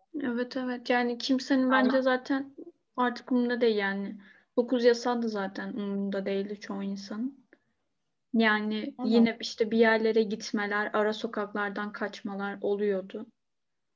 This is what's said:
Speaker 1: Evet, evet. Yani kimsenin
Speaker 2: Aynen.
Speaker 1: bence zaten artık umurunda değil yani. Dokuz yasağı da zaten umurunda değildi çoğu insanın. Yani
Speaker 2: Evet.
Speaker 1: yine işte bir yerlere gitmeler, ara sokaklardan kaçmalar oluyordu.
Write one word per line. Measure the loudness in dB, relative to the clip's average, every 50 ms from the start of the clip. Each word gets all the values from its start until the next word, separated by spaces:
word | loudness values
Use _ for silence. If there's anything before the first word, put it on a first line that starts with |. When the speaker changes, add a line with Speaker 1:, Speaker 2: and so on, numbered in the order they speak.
| _ _ -8 -6
Speaker 1:
Evet, | -4 -2 -2 -2 -4 -4 -4 -6
evet. | -6 -4 -6 -8 -2 0
Yani | 2 2 2 0 -2 -4
kimsenin | 0 0 0 0 2 2 2 2 4 4
Speaker 2:
Aynen. | 4 4 4
Speaker 1:
bence | 4 4 4
zaten | 4 4 2 0 0 -2 -2 -2 -2 -6 -12 -16 -18 -18 -20 _ _ _ _ 0
artık | 0 0 0 -4 -4 0
umurunda | 0 2 2 2 0 2
değil | 4 4 4 2
yani. | 0 0 -2 -2 -4 -6 -8 -12 -16 -20 -20 -20 _ _ _ 0
Dokuz | 0 2 2 4 6
yasağı | 6 6 6 2 0 0 0
da | -2 -2
zaten | -2 -2 -4 -4 -6 -8 -10 -8 -6
umurunda | -6 -4 -4 -2 -2 -2 -2 -2 -4 -2
değildi | -2 -2 -2 -2 -4 -6 -10
çoğu | -10 -10 -8 -6 -4
insanın. | -6 -6 -6 -8 -8 -6 -6 -6 -6 -6 -10 _ _ -20 _ _ _ _ _ _ _ _ _ _ _ _ _ _ _ 2
Yani | 4 4 4 4 2 0 -2 -4 -4 -4 -6 -8 -4
Speaker 2:
Evet. | -2 2
Speaker 1:
yine | 6 6 6 4 2 -2
işte | -8 -10 -2 -2 -2 0
bir | 4 6
yerlere | 6 6 6 4 2 2 2 2 2
gitmeler, | 0 -2 -6 -8 -6 -4 -4 -2 -2 -2 -2 -2 0 0
ara | 0 0 0 0
sokaklardan | -2 -6 -6 -4 -4 -6 -4 -4 -6 -4 -4 -4 -6 -8 -8
kaçmalar | -6 -6 -8 -8 -8 -10 -10 -8 -6 -6 -6 -6 -6 -4
oluyordu. | -4 -2 -2 0 0 0 0 -2 -4 -6 -10 -12 -12 -14 _ _ _ _ _ _ _ _ _ _ _ _ _